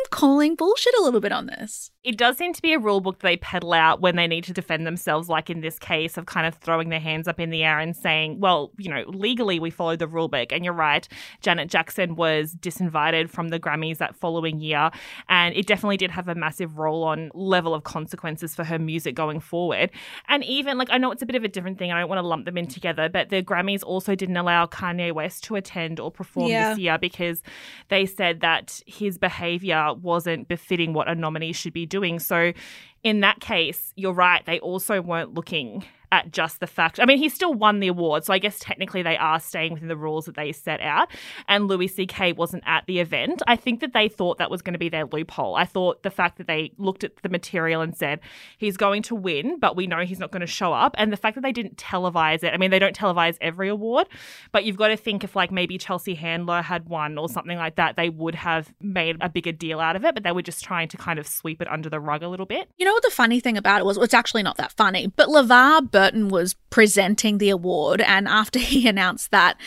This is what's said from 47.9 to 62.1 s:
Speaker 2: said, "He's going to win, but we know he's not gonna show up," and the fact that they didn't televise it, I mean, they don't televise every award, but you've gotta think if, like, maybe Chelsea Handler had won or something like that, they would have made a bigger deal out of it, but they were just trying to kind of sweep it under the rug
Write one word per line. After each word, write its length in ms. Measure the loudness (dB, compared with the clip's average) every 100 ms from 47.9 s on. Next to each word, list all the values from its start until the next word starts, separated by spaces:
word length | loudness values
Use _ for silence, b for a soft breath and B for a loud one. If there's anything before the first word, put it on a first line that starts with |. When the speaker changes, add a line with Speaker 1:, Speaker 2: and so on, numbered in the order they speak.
| -4
Speaker 2:
said, 220 | -4 -4 B B B B
"He's 180 | -4 0
going 240 | 2 2
to 120 | -2 -4
win, 440 | -2 -2 -2 0
but 160 | 0 0
we 120 | -2
know 180 | -2 -4
he's 140 | -6
not 120 | -8
gonna 140 | -8 -6
show 280 | -2 0
up," 220 | 2 2 2
and 140 | 0
the 60 | 0
fact 180 | -2 -2
that 60 |
they 100 | -4
didn't 240 | -4 -6 -10
televise 680 | -6 -2 0 2 2 2
it, 100 | 0
I 40 | 0
mean, 120 | 2
they 100 | 4
don't 160 | 2 2
televise 420 | 0 2 0 0
every 260 | -6 -4 -4
award, 400 | -2 0 0 0 B B B B
but 120 | 0
you've 140 | 0 2
gotta 200 | 2 2
think 260 | -2 -4
if, 120 | -2 0
like, 160 | 0
maybe 260 | 0 -2 -4
Chelsea 360 | -6 -6 -4
Handler 480 | -6 -4 -4 -2 -2
had 260 | -2 -6 -4
won 300 | -4 -4 -4
or 100 | -6
something 300 | -6 -6 -6
like 180 | -4 2
that, 220 | 0 2
they 120 | -2
would 260 | -2 -6 -4
have 360 | -2 -2 -4 -10
made 380 | -6 -2 -2 -2
a 60 | -4
bigger 240 | -4 -6
deal 280 | -6 -6 -2
out 160 | -2 2
of 100 | 0
it, 80 |
but 100 | 0
they 80 | -2
were 120 | -2
just 200 | -4 -10
trying 240 | -4 -2 -2
to 80 | -6
kind 200 | -6 -6
of 100 | -6
sweep 340 | -6 -6 -6
it 80 | -6
under 200 | -6 -6
the 100 | -6
rug 220 | -4